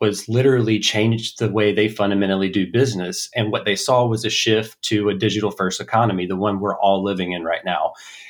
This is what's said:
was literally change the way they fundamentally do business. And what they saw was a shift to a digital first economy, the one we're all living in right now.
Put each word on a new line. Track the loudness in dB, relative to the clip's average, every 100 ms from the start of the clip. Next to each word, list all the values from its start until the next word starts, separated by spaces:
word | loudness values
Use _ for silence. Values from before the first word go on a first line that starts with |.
was | -2 -2 -2
literally | 2 4 4 2 0
change | 0 0 2 0 -4 -4
the | -2
way | 2 2
they | 2 0
fundamentally | 0 0 2 2 0 0
do | 0 0
business. | 2 2 0 -6 -8 -6
And | -4 -2
what | -2
they | -2 -2
saw | 2 2 2
was | 0
a | -2
shift | -2 2 2 0 -8
to | -2 0 0
a |
digital | 0 0 0 -2
first | -2 -4 -4
economy, | -2 0 2 0 -2
the | -2
one | -2 0
we're | -2 0
all | 2 2
living | 0 -2 -4
in | -4
right | -4 -4
now. | -4 -2 -4 -6 -16 -20 -20